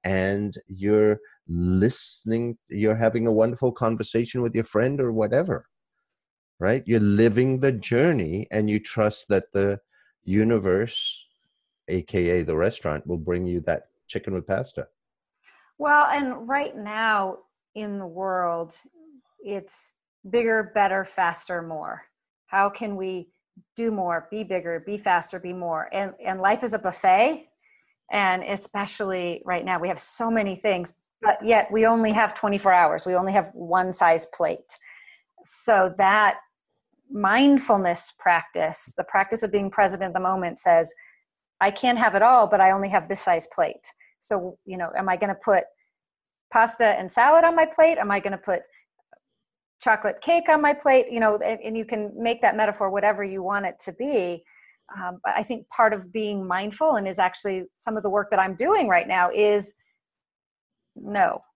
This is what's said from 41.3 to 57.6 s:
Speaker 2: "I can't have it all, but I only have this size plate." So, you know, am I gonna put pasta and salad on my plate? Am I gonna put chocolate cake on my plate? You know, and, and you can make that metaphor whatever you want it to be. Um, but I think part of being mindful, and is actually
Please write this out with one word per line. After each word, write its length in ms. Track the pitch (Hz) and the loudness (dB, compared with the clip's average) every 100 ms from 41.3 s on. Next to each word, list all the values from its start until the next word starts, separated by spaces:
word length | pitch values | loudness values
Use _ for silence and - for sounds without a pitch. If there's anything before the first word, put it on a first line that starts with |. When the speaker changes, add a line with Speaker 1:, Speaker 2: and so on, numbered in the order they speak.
| _ _ _ | _ _ _
Speaker 2:
"I 100 | 196 | 0
can't 280 | 202 247 240 | 2 0 2
have 160 | 226 196 | 2 4
it 60 | |
all, 260 | 226 254 208 | 6 6 6
but 120 | 202 | 6
I 120 | 190 | 6
only 180 | 196 196 | 4 0
have 180 | 190 165 | -2 -2
this 140 | 196 | -4
size 260 | - 170 - | 0 -2 -2
plate." 460 | - 160 - - _ _ _ | -2 -2 -4 -20 _ _ _
So, 360 | - 202 180 - - | -6 -6 -6 -14 -14
you 100 | 185 | -8
know, 160 | 170 - | -6 -4
am 100 | 190 | -2
I 80 | 180 | -2
gonna 180 | 208 185 | -2 -2
put 280 | - 190 - _ _ _ _ _ _ _ _ | 2 2 2 _ _ _ _ _ _ _ _
pasta 320 | 226 233 - | 2 2 4
and 260 | 226 - 190 | 2 2 -2
salad 360 | - 254 320 330 | 4 6 8 6
on 100 | 330 | 4
my 100 | 320 | 2
plate? 320 | 320 320 330 | 4 4 4
Am 140 | 208 | 0
I 80 | 202 | -2
gonna 180 | 196 196 | -2 -6
put 260 | - 180 - _ _ _ _ _ _ _ _ _ _ _ | -4 -4 -4 _ _ _ _ _ _ _ _ _ _ _
chocolate 380 | 247 214 214 - | 0 2 0 -4
cake 280 | - 339 339 | 0 0 4
on 120 | 311 | 4
my 120 | 294 | 4
plate? 360 | 294 294 262 - | 2 4 4 4
You 120 | 233 | 0
know, 160 | 220 208 | 0 2
and, 220 | - 220 | -2 -4
and 160 | 220 226 | -6 -8
you 80 | 220 | -6
can 260 | 214 208 208 | -6 -6 -4
make 200 | 233 233 | -4 2
that 160 | 214 208 | 2 2
metaphor 320 | 214 208 196 | -2 0 -2
whatever 340 | 196 208 202 | 2 0 0
you 180 | 196 190 | -6 -6
want 240 | 185 202 190 | -4 -4 -4
it 100 | - - | -8 -14
to 80 | |
be. 500 | 175 269 254 180 170 _ _ _ _ _ | -8 -2 -2 -2 -6 _ _ _ _ _
Um, 280 | 196 180 180 | -12 -12 -8
but 120 | - - | -4 -4
I 60 | |
think 260 | 214 233 - | -4 -10 -8
part 240 | - 220 | 2 2
of 180 | 208 185 | 2 -8
being 340 | 220 214 202 190 | -8 -6 -6 -4
mindful, 500 | 180 208 202 311 240 | -6 -6 -2 0 0
and 120 | 190 | -2
is 100 | 185 | -2
actually 480 | 185 - 202 190 | -2 -2 -6 -6